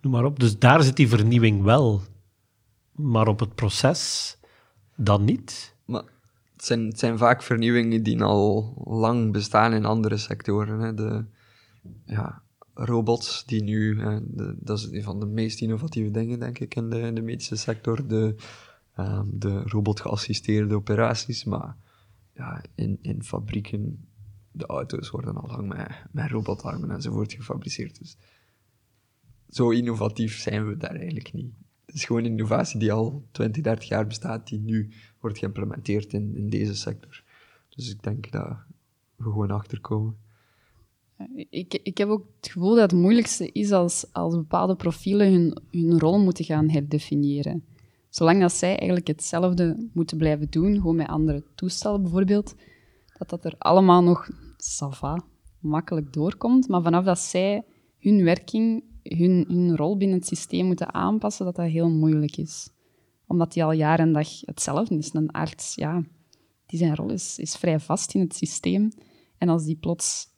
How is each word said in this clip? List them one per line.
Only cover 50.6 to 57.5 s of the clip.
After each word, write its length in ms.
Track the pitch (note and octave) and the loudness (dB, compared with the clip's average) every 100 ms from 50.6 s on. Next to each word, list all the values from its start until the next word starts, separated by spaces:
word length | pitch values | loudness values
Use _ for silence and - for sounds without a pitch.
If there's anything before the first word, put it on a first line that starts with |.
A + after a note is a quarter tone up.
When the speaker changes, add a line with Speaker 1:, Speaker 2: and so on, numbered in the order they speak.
| F#3+ | 2
Speaker 3:
gewoon 200 | G3+ E3+ | 2 2
met 120 | E3 D3 | 0 0
andere 360 | D#3 D#3 C#3+ - | 0 0 0 -6
toestellen 460 | - F#3 - G#3 G3+ | -6 -6 -4 -2 0
bijvoorbeeld, 540 | F#3 F3+ F#3+ G3+ G#3 - _ _ _ _ _ _ | 0 2 4 2 0 -14 _ _ _ _ _ _
dat 120 | F#3 | -10
dat 160 | F3 | -8
er 100 | E3 - | -8 -2
allemaal 460 | - F#3 F#3+ F3 | 4 8 10 8
nog 260 | F3 F3 - - - - | 8 4 0 -16 -18 -14
ça 320 | - - C#3+ C3+ | -10 -8 -8 -6
va, 260 | C#3 E3+ - _ - _ | -6 -6 -10 _ -20 _
makkelijk 540 | D#3 D3+ D#3 D#3+ C#3 | -4 -2 -2 -6 -4
doorkomt. 540 | D3 E3 - A#3+ B3+ B3+ | -2 -2 0 4 4 6
Maar 140 | F3+ | 2
vanaf 240 | E3+ F3 | 4 2
dat 140 | F#3+ F3 | 2 0
zij 440 | - F3+ F#3+ | 0 0 0